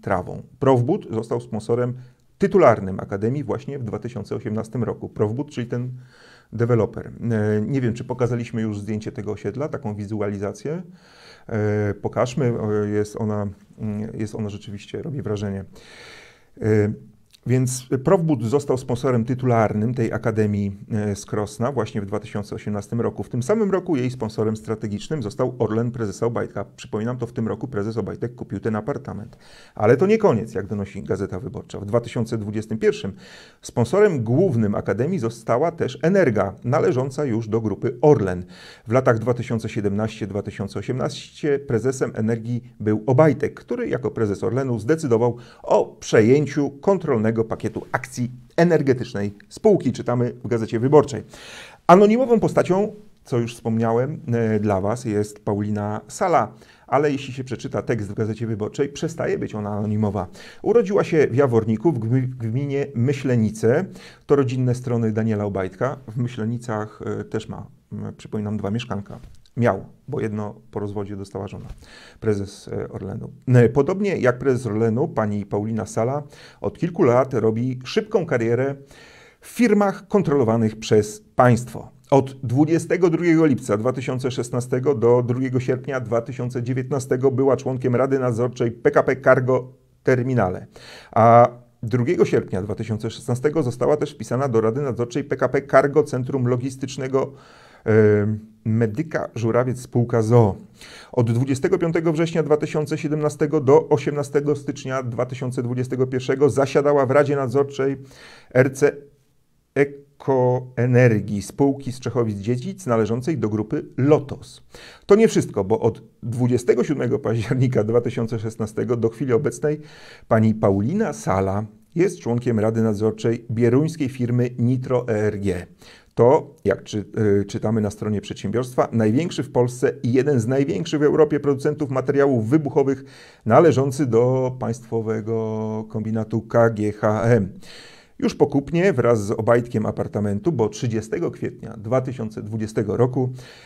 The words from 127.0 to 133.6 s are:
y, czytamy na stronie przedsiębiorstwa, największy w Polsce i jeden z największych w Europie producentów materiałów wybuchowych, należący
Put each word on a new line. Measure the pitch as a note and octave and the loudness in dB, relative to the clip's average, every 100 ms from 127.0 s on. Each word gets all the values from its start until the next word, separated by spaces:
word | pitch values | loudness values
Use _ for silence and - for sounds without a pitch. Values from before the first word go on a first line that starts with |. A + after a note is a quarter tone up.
| F#2+ - G#2+ G2+ | -6 0 2 2
y, | |
czytamy | G2 A2 G#2+ A2+ | 0 -4 -2 0
na | G#2 | -2
stronie | - G#2+ G#2 | -4 -4 -4
przedsiębiorstwa, | - G2 F#2+ A2+ B2 C#3+ C#3 | -4 -8 -4 -4 -2 -2 0
największy | A2+ A2 B2 E3+ - | 2 2 2 0 -4
w | B2+ | -2
Polsce | B2 B2 - C3 - | 0 0 0 -2 0
i | B2 | 2
jeden | B2+ D3 C3 | 2 4 2
z | A2 | 2
największych | C3 C#3+ F3+ D#3+ D3+ | 0 0 -2 -2 2
w | |
Europie | C#3+ D3 D3+ D3 | 4 6 4 4
producentów | C#3 C3+ D3+ D3+ C#3+ | 0 0 0 -2 -2
materiałów | B2+ B2+ C#3 C#3+ B2+ G#2+ | -2 0 2 4 4 4
wybuchowych, | D#3 C#3+ D#3 C3+ C3+ - - - - A2+ | 2 4 2 2 0 -6 -20 -20 -8 4
należący | C3 | 8